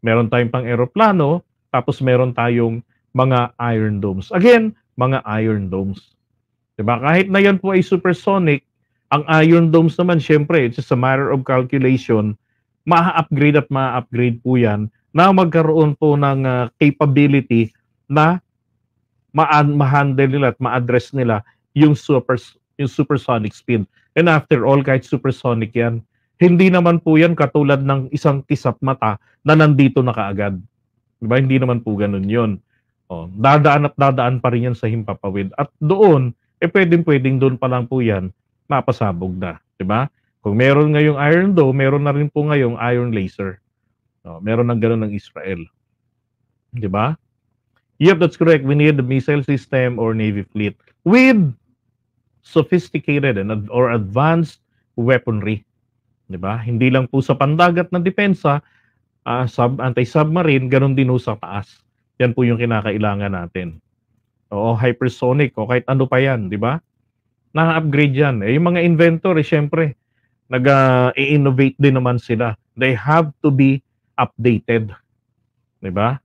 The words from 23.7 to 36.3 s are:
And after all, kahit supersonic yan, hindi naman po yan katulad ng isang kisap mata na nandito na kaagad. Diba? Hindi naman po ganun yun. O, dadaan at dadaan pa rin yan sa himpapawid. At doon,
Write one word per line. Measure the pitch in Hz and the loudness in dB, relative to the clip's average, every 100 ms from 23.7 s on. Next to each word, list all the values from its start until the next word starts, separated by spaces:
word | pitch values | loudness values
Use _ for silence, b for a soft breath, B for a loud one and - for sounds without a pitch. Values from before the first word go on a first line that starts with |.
| 117 95 _ _ | -4 -4 _ _
And | - 170 | 0 2
after | 156 - 143 117 | 2 0 0 2
all, | 139 | 2
kahit | 135 131 - | 2 -2 -2
supersonic | 139 135 127 131 117 110 | -4 -4 -4 -4 -2 -4
yan, | 120 117 117 - _ _ _ | -2 -2 -4 -12 _ _ _
hindi | 175 175 190 | 4 6 4
naman | 180 170 170 | 4 2 2
po | 165 156 | 2 4
yan | 170 165 | 4 2
katulad | 143 151 143 139 | 0 0 2 0
ng | 135 139 131 147 | 0 -4 -4 -2
isang | 156 139 - | -2 -2 -4
kisap | 147 135 110 | -4 -4 -4
mata | 131 131 110 101 _ _ | -4 -2 -4 -4 _ _
na | - 156 | 0 4
nandito | 151 139 135 - 127 | 4 4 4 2 -2
na | 113 | -2
kaagad. | 101 98 101 95 95 _ _ _ _ _ | -6 -4 -6 -6 -12 _ _ _ _ _
Diba? | 113 123 | -2 0
Hindi | 135 131 | 2 0
naman | 127 120 | 0 -4
po | 117 104 | -4 -4
ganun | 101 101 98 | -2 -2 -2
yun. | 113 113 98 _ _ _ _ _ | -2 -2 -4 _ _ _ _ _
O, | 87 85 | -16 -14
dadaan | 95 127 147 147 143 143 | -2 2 4 4 2 0
at | - | 0
dadaan | 139 131 123 127 | 0 2 -2 -2
pa | 123 | -2
rin | 120 123 | -2 -4
yan | 120 | -4
sa | 113 | -4
himpapawid. | 113 107 - 101 98 98 - | -6 -6 -8 -6 -6 -6 -6
At | 143 _ | -8 _
doon, | 151 196 208 151 127 | -2 4 4 4 2